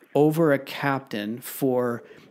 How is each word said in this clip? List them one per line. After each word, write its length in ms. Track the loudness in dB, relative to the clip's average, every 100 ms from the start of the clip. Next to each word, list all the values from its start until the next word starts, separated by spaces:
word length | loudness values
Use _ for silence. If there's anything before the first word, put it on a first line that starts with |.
| -4
over 380 | 2 4 4 4
a 80 | 2
captain 800 | 0 -6 -2 -2 -4 -8 -8 -8
for 640 | -10 -4 0 0 0 -4 -8 -20 -20